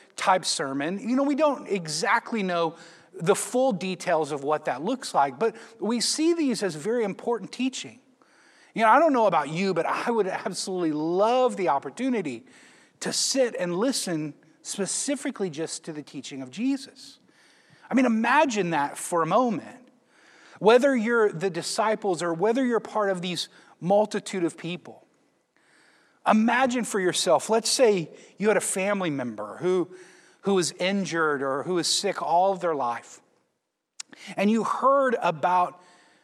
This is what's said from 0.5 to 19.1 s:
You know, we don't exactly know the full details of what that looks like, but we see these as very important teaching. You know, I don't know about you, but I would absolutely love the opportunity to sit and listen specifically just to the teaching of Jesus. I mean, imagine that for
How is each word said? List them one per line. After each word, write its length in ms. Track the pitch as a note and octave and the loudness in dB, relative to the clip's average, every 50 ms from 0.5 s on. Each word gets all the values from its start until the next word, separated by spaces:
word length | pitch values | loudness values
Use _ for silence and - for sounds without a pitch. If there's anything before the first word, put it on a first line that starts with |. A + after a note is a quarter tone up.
| - - D#3 C3+ C3+ C#3 C#3+ D#3+ F#3+ G3+ | -4 -4 -4 -4 -4 -4 -4 -4 -4 -6
You 200 | - A3 B3+ C4 | -4 -2 0 0
know, 60 | C#4+ | 0
we 120 | C#4+ D4 | 0 0
don't 320 | C4 D#4 D4 C4+ - - - | 2 2 2 0 0 -4 -6
exactly 720 | G3 G3+ E3 D#3 D3 D#3 G3 G3+ G#3+ A#3 - - B3 A3 | -6 -4 -4 -6 -6 -4 -2 0 0 0 0 -2 -4 -2
know 340 | G3 F#3 F3 E3+ E3+ D#3+ E3 - - - - - - _ - | -2 0 0 0 0 -2 -2 -8 -20 -20 -20 -20 -20 _ -12
the 220 | - E3+ E3 G3 | -6 2 2 2
full 380 | - - - - B3 C4 C4+ A#3 | 2 0 -2 0 2 2 2 0
details 580 | D#3+ F3+ F#3 F#3 E3+ - F3 E3+ D#3 D#3 C#3+ | 0 -4 -6 -6 -4 -2 0 0 0 0 -2
of 140 | D3+ C#3 C3+ | -4 -4 -2
what 180 | C#3+ D3+ D3+ D3+ | 0 0 0 0
that 160 | E3 C3 B2+ | -4 -4 -4
looks 320 | D3+ G3+ C3+ B2+ - - - | -4 -4 -4 -4 -6 -2 0
like, 260 | E3 C#3 C#3+ C3 C3 | 2 2 2 0 -2
but 180 | G#3+ A3+ A3+ - - - - - | -2 -2 -2 -4 -16 -20 -14 -8
we 180 | - G3+ A#3+ A#3+ | -4 -2 -2 0
see 340 | G#3 - - - D#4 E4 E4+ | 0 -2 0 2 2 2 2
these 300 | E4+ D#4 C4+ A3+ - G3+ | 2 2 0 0 0 -2
as 100 | F#3+ D3+ | -4 -4
very 280 | D#3 D3 G#3 A#3 B3 A3 | -4 -4 -2 -2 0 0
important 480 | G3+ F3+ - - A3+ A#3+ A3 F#3 - | -2 -4 -6 -4 -4 -4 -4 -6 -10
teaching. 480 | - - B3+ C4 B3+ - - C3 A2 - _ _ _ _ _ _ _ _ _ _ _ _ _ _ - | -6 -4 -4 -4 -4 -6 -12 -12 -16 -20 _ _ _ _ _ _ _ _ _ _ _ _ _ _ -2
You 80 | - | 2
know, 80 | A3+ A3 | 6 6
I 100 | A3+ C#4 | 8 8
don't 140 | E4 D#4+ C4+ | 8 6 4
know 120 | A#3+ A3 | 4 4
about 220 | G3+ E3 D#3 D3 C#3 | 4 2 2 -2 -2
you, 260 | D#3+ E3+ G3 G3 F#3 | -2 -2 0 0 0
but 120 | E3 D#3 | 0 0
I 260 | - - - - A#3+ | -2 -2 -2 -2 -2
would 160 | A#3+ A3 G3 F#3 | 0 0 0 0
absolutely 640 | - - - A3 F3+ - - - F#3 F3+ F3 D#3+ | -2 -6 -6 -8 -8 -6 -6 -6 -4 -2 -2 -2
love 640 | D3 D3+ D#3 E3 F3 F#3 G3+ A3+ A#3+ C4 B3+ B3 G#3 | 0 -2 -2 0 2 2 4 4 4 4 2 2 0
the 140 | F#3+ F#3 D#3+ | 0 0 0
opportunity 760 | C#3+ C3+ - C#3+ - - B3 C4+ B3 A3 F3+ D3 B2 A2+ - - - - - - - - _ _ _ - | 0 0 -2 -6 -8 -4 -2 -2 -2 -2 -2 -4 -6 -10 -14 -18 -20 -20 -20 -20 -20 -20 _ _ _ -10
to 140 | - F3+ - | -8 -6 -4
sit 420 | - - - - C4+ B3+ A#3 F#3+ - | -2 -2 -2 2 2 2 0 0 -2
and 160 | F3+ F3 F3 | -4 -2 -2
listen 600 | F3 A3 C#4 B3+ - - G3 E3+ D#3 D#3 D3+ C#3+ _ _ _ _ _ - | 0 0 0 0 -2 -4 -4 -4 -4 -4 -6 -10 _ _ _ _ _ -14
specifically 880 | - - - G3 F3 - - - - C#4+ B3+ - D4 A3+ - G3+ F#3 | -12 -6 -6 -4 -4 -4 -6 -4 -4 -4 -4 -4 -8 -6 -4 -6 -6
just 360 | C#3+ D3 E3 - - - - | -4 -6 -6 -6 -8 -10 -12
to 80 | - D#3+ | -12 -12
the 100 | D3+ C#3 | -12 -12
teaching 380 | - - C#3+ B2 - D3 C3+ | -12 -14 -14 -12 -12 -12 -12
of 100 | C3+ B2+ | -12 -12
Jesus. 680 | B2+ E3 A#3 C4 C#4 C4 - - - - - - - _ _ _ _ _ _ _ _ _ _ _ _ _ - - | -8 -4 -2 -2 -2 -2 -6 -12 -20 -20 -20 -20 -20 _ _ _ _ _ _ _ _ _ _ _ _ _ -10 -2
I 40 | G#3 | 2
mean, 120 | B3 C4 | 2 4
imagine 640 | B3 A3+ A3 A3+ A#3 B3+ D4 D#4+ C#4+ A3 G#3 F#3 F3 | 4 2 2 2 4 4 4 4 4 2 0 0 0
that 260 | E3 D3 C#3+ D3+ - - | 0 0 0 -2 -4 -8
for 240 | - - | -8 -2